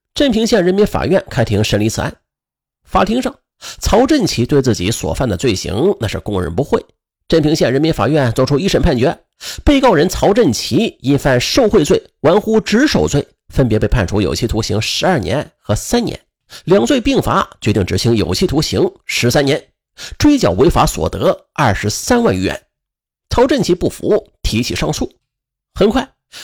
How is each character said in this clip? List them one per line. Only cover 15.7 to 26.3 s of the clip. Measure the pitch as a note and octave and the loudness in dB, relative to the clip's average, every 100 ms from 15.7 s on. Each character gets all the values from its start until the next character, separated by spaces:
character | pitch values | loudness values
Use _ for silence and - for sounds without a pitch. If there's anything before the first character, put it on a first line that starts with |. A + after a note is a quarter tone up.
三 | G#2 - A#3+ | -6 -2 -2
年， | G3 - _ _ _ - - | -2 -8 _ _ _ -12 0
两 | G3+ A#3+ | 2 2
罪 | C#4 | 0
并 | C#4 B3 | 0 0
罚， | - E3 - - | 0 -2 -4 -4
决 | A2+ | -2
定 | G#2 F2+ | 0 0
执 | F#2 | 0
行 | A#2 A2+ | 0 0
有 | E2 F#2+ | 0 0
期 | F#3 | 0
徒 | D3+ | 0
刑 | D3+ F#2+ F#3 - - | -2 0 -2 -2 -8
十 | - A2+ | -2 0
三 | C3 | 2
年， | C#3 D3 - _ _ - - - | 0 -2 -4 _ _ -20 -16 0
追 | D4 C#4+ | 2 4
缴 | G#2+ | 2
违 | F2+ E3 | 2 2
法 | A2+ D3+ | 4 0
所 | - D#2+ | 0 -4
得 | F2+ D#3 - _ | -2 -2 -2 _
二 | - C3 | -2 0
十 | F#2+ G#2 | 0 -4
三 | - - B3 | -4 -2 0
万 | A#3 F#2 | 2 0
余 | |
元。 | F#2 C#2+ - _ _ _ _ _ _ | -2 -4 -12 _ _ _ _ _ _
曹 | - B3+ | 0 2
振 | C#4+ | 2
奇 | - | 0
不 | - D3+ | 0 -2
服， | - F#2+ G#3 - _ | -4 -2 -2 -2 _
提 | - G#2+ | -4 -2
起 | B2+ - | -2 -4
上 | - | -4
诉。 | - B2+ - _ _ _ _ _ | -4 -8 -10 _ _ _ _ _
很 | - G#3 | 0 0
快， | B3+ C4 _ _ | 0 -4 _ _